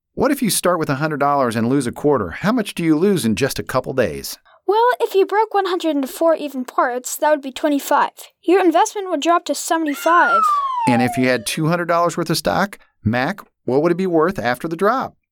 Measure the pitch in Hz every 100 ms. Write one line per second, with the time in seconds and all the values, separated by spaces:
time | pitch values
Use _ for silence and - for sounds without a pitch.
0 | _ - 254 285 214 - 180 175 151 131
1 | 156 147 143 143 123 113 113 139 120 -
2 | 147 135 90 - 185 247 202 - 165 151
3 | 196 185 113 107 131 - - 131 - 131
4 | 101 139 - - _ _ - 427 494 -
5 | 453 392 370 392 440 403 381 359 320 285
6 | 262 - 330 311 294 269 247 - 285 247
7 | - - 302 302 269 - 311 285 - 269
8 | 196 - - _ - 370 359 320 427 427
9 | 381 311 320 349 349 285 - 330 311 277
10 | 320 349 - 1077 1077 1077 1077 1017 906 120
11 | 120 120 127 123 107 - 156 175 170 170
12 | 175 165 165 160 - - 202 - _ _
13 | 104 123 139 202 - _ - 131 170 175
14 | 190 165 160 196 113 123 170 170 196 254
15 | 143 - _